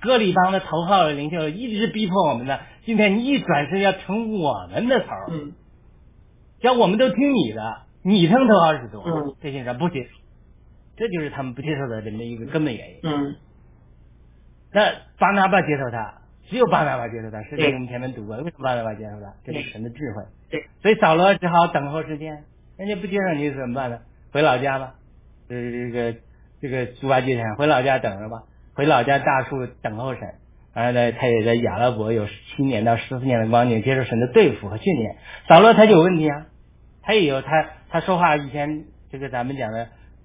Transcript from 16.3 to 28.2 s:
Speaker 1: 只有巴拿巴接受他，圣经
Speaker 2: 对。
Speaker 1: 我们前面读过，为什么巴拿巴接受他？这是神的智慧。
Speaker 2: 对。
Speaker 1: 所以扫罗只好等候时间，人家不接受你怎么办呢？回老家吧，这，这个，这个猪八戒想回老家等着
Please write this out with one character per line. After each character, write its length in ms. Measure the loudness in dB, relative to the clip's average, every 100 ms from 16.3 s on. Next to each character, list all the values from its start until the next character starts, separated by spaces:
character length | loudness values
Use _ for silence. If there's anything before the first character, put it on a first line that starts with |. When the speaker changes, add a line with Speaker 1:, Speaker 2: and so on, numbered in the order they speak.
| -20 -10
Speaker 1:
只 80 | 0
有 100 | 2
巴 160 | 2
拿 120 | 0 -2
巴 120 | -6
接 120 | -8
受 80 | -10
他， 120 | -12
圣 80 | -10
经 80 | -2
Speaker 2:
对。 140 | 0
Speaker 1:
我 40 | 0
们 100 | -6
前 120 | -8
面 120 | -8
读 140 | -10 -10
过， 100 | -10
为 120 | -10
什 60 | -6
么 60 |
巴 100 | -4
拿 80 | -2
巴 120 | -4
接 100 | -8
受 160 | -12 -16
他？ 140 | -18 -18
这 80 | -12
是 180 | -12 -12
神 120 | -12
的 80 | -12
智 60 | -10 -10
慧。 100 | -10 -14 -20 _
Speaker 2:
对。 140 | -10 -10 _
Speaker 1:
所 100 | 2
以 40 | 4
扫 180 | 4
罗 200 | 4 4
只 120 | 2 2
好 180 | 2 2
等 220 | 0 -4
候 120 | -6
时 160 | -8 -10
间， 260 | -10 -14 -18 _ _ -10
人 100 | -8
家 80 | -6
不 100 | -4
接 120 | -2
受 160 | -2
你 160 | -2 -4
怎 180 | -4 -6
么 60 |
办 160 | -6 -6
呢？ 80 | -8 -14 _ -4
回 80 | 2
老 180 | 4 2
家 200 | 0 -4
吧， 160 | -6 -14 _ -20 -20 _ -14
这， 60 |
这 360 | -10 -8 -8 -6
个， 280 | -4 -4 -6 -14 _ _ _
这 60 | -8
个 180 | -6 -6
猪 220 | -6 0
八 120 | 2
戒 160 | 2 -2
想 200 | -4 -2
回 100 | 2
老 160 | 2
家 160 | 2 0
等 200 | -2
着 100 | -8